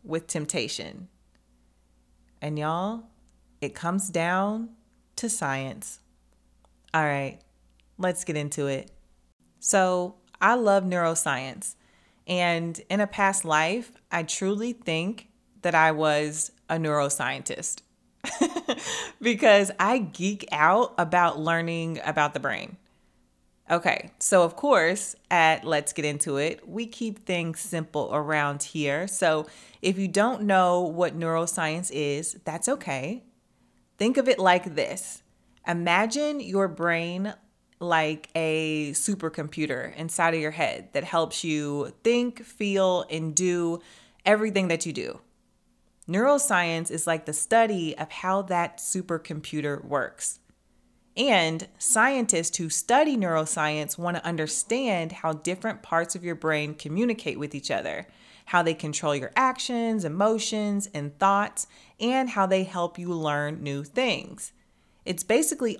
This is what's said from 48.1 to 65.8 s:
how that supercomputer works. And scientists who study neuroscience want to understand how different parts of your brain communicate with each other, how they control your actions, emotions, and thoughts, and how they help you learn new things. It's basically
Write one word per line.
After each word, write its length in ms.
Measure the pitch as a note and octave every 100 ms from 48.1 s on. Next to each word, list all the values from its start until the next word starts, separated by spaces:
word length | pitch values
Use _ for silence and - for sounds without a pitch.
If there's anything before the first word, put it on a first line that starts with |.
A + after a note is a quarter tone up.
how 320 | - F#3 G3
that 340 | F#3 F3 E3+ -
supercomputer 1040 | - F#3+ F#3 E3 - D3+ - D3+ D3 C#3
works. 560 | - C#3+ - - - - _ _ _ _ _ _ _ -
And 500 | C4+ G3 D#3+ D#3+ - -
scientists 800 | - A3 A#3+ C4+ A3 E3+ E3 -
who 120 | D#3+
study 460 | - - B3+ D#4 B3+
neuroscience 840 | F#3 D#3+ D#3 E3 D3+ D3+ D3 -
want 200 | F3 F3
to 80 | -
understand 880 | E3 D3+ - - B3 B3+ F3+ E3
how 180 | E3+ D#3+
different 480 | D#3 F3 F#3 A3 -
parts 320 | - E3 E3+ F3+
of 100 | F3
your 100 | D#3+
brain 400 | D#3+ D3+ D3 D3+
communicate 640 | D3 F3 A#3+ A3+ D3+ -
with 160 | D3 C#3+
each 160 | -
other, 360 | A#2+ - - - _ - - -
how 160 | F3
they 120 | E3
control 420 | D#3+ D#3 D3+ D3+ C#3+
your 160 | C3+ -
actions, 680 | C4 A#3+ - A#3+ A#3 A3
emotions, 840 | E3 E3 G#3+ A3+ A3 G#3+ G#3 G3+ G3+
and 240 | D3+ C#3+ D3
thoughts, 500 | G3 G3 G#3+ - - - - -
and 280 | A#3 C4 C4
how 160 | G#3 F#3+
they 180 | F#3+
help 360 | F#3 F3+ F3 F3
you 140 | F3
learn 500 | E3 D#3 D3 D3 D#3+
new 200 | C#3+ C#3+
things. 680 | D3 - C4 D#3 - - - - _ _ _ _ -
It's 180 | F3
basically 560 | - A#3+ D#4 - A#3+ -